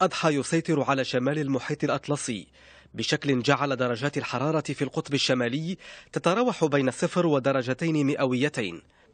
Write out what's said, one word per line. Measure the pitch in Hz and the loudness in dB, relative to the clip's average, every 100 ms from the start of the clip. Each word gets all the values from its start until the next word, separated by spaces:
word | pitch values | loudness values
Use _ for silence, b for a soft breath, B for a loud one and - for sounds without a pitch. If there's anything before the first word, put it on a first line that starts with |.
أضحى | 185 - 160 143 | 0 2 2 2
يسيطر | 120 165 160 156 | 2 0 2 0
على | 127 139 | 2 0
شمال | 123 127 131 151 | 0 0 0 0
المحيط | 139 131 - 147 | 0 -2 -2 -2
الأطلسي | 143 139 - 147 - 104 - B B B B | 0 -2 -2 -4 -4 -6 -10 B B B B
بشكل | 113 - - 139 127 | -6 -2 0 2 0
جعل | 120 127 143 127 | 2 2 2 0
درجات | 123 113 143 147 | 0 0 -2 -4
الحرارة | 120 123 143 156 | -4 -2 0 0
في | 147 139 | -2 -4
القطب | 131 - - | -4 -4 -2
الشمالي | 139 - 127 120 139 165 202 B B B | 0 2 2 0 -2 -6 -8 B B B
تتراوح | 151 170 202 247 - 156 | -2 2 2 2 2 2
بين | 143 131 | 2 2
صفر | - 175 175 175 | 0 0 2 2
ودرجتين | 143 131 135 123 - 170 156 139 | 4 2 0 0 -2 0 2 2
مئويتين، | 147 135 127 147 135 98 80 - b b | 2 0 2 0 -2 -6 -6 -14 b b